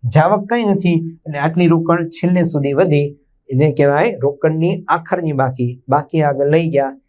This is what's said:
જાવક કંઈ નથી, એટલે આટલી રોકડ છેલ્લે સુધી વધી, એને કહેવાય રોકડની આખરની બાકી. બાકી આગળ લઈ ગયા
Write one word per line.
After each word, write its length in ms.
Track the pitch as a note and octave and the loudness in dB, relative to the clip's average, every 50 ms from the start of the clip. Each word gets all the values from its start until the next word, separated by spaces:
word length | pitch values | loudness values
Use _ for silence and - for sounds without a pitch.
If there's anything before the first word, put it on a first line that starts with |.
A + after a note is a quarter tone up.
| - A#2 - | -6 0 2
જાવક 300 | D3+ D#3 F3+ G#3 G#3 G3+ - | 2 2 4 2 0 -2 -2
કંઈ 160 | A#3 A#3+ A3+ G3+ G3 | -2 -2 0 0 0
નથી, 240 | F#3+ F3+ F3+ E3+ E3 E3 E3 - _ _ | 2 2 0 0 0 -2 -6 -12 _ _
એટલે 140 | D#3+ D3+ C#3+ C#3 | -10 -8 -4 -4
આટલી 240 | D#3+ E3 F3 F3 E3 E3+ | -2 0 2 4 4 4
રોકડ 280 | E3 E3 - E3+ F3 E3+ E3 - | 2 2 0 0 0 -2 -6 -6
છેલ્લે 240 | - - F3 F3+ F3+ E3+ D#3+ | -4 -2 0 2 2 0 0
સુધી 240 | D#3 D3 C#3 C#3+ C#3 C#3 | 0 -2 -2 0 2 2
વધી, 280 | - D#3+ D3 D3 C#3+ C#3+ C#3+ _ _ _ _ _ _ - C3+ | 2 2 2 0 0 -2 -6 _ _ _ _ _ _ -6 0
એને 140 | B2+ D3 D#3 C#3 | 2 2 2 2
કહેવાય 400 | - C#3+ C#3+ C#3+ D3 F3+ A#3+ G3+ C#3 B2+ | 2 2 2 4 2 0 0 -2 -2 -2
રોકડની 500 | C#3+ C#3+ - - D3+ D#3 D#3+ D#3+ E3+ - E3 - - D#3 | -4 -2 0 -2 -2 0 0 0 -2 -2 -4 -2 -2 -2
આખરની 400 | F3 E3 - G3+ F#3 E3+ D#3 D3 C3 | -2 -2 -4 -4 -4 -2 -4 -2 0
બાકી. 300 | C3 B2+ C3 - B2 A#2+ B2 B2+ _ - C3+ | -2 -2 -2 -2 -4 -4 -4 -8 _ -2 -2
બાકી 280 | D3 D3+ _ - D#3+ D3+ D3 | -2 0 _ -2 0 0 0
આગળ 220 | C#3 C3+ C#3+ C#3+ D3+ | 0 0 0 2 2
લઈ 120 | E3 E3+ E3 C#3+ | 2 0 2 0
ગયા 180 | C#3 C3+ C#3 C#3 - _ | 0 0 0 -6 -12 _